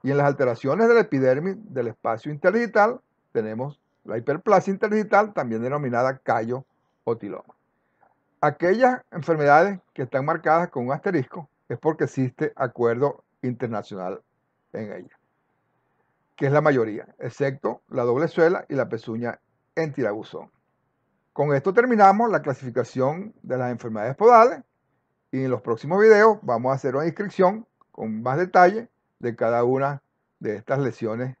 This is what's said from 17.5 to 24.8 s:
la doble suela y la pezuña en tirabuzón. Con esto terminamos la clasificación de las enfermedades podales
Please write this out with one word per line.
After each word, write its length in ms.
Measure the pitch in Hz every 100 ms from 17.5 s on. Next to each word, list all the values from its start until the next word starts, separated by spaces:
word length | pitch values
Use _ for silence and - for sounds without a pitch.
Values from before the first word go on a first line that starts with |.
| 135 - 233 _
la 140 | 135
doble 260 | 120 120 160
suela 360 | - 165 196 -
y 60 | 139
la 120 | 110
pezuña 520 | 113 - 113 117 - _ _ _ -
en 160 | 160
tirabuzón. 560 | 139 113 107 95 82 76 _ _ _ _ _ _ _ _
Con 200 | - 147
esto 200 | 139 190
terminamos 580 | 196 247 226 196 202 233
la 100 | 170
clasificación 920 | 147 131 131 120 117 127 127 165 208 -
de 140 | - 127
las 140 | 127
enfermedades 440 | 120 120 110 110 131
podales 480 | 220 240 240 320 - _